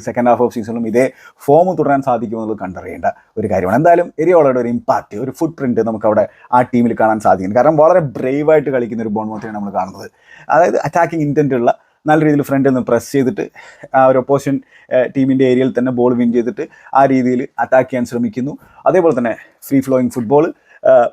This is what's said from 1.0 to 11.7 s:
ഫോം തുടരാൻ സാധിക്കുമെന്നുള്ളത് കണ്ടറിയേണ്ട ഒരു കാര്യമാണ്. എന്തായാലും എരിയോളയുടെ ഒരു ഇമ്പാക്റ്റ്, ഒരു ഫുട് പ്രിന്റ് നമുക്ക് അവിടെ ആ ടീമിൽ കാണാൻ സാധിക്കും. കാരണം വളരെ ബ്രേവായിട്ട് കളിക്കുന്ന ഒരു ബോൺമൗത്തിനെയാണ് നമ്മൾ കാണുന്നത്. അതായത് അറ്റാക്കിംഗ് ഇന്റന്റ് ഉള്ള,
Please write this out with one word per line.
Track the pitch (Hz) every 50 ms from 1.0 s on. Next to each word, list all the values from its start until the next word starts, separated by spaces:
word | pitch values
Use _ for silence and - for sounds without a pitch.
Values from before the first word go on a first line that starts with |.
| 131 131 - _ - - _ _ -
ഫോം | - 139 160 180 185 185 -
തുടരാൻ | 147 139 139 135 135 135
സാധിക്കുമെന്നുള്ളത് | 123 113 120 104 113 113 113 107 110 101
കണ്ടറിയേണ്ട | 101 92 90 95 92 90 85 87 85 101 - - _ _ _ 110
ഒരു | 104 101
കാര്യമാണ്. | 98 95 90 90 104 127
എന്തായാലും | 156 175 170 175 175 151 - - 156
എരിയോളയുടെ | 175 180 165 147 135 127 127 117
ഒരു | 120 120
ഇമ്പാക്റ്റ്, | 120 - - 123 101 - - 104 104 127
ഒരു | 131 - -
ഫുട് | 170 156 160 -
പ്രിന്റ് | 139 127 117 113 110 117
നമുക്ക് | 113 104 110 110
അവിടെ | 107 107 101 - - _ - - -
ആ | 123 127 -
ടീമിൽ | - 120 120 117 113 -
കാണാൻ | 113 110 110 107 104
സാധിക്കും. | 104 95 92 92 92 107 123
കാരണം | 127 147 - 151
വളരെ | 151 165 180 185 160 135 110 -
ബ്രേവായിട്ട് | 143 127 135 143 151 151 156 151 135 151 131
കളിക്കുന്ന | 127 120 104 117 113 113
ഒരു | 107 101 110
ബോൺമൗത്തിനെയാണ് | 110 107 110 107 110 113 107 104
നമ്മൾ | 101 101 92 95
കാണുന്നത്. | 92 95 92 98 101 98 - _ _ _ - - - - 131
അതായത് | 151 175 185 - - - 147
അറ്റാക്കിംഗ് | - 175 170 156 165 165 147 147
ഇന്റന്റ് | 139 156 151 139 131 123
ഉള്ള, | 117 135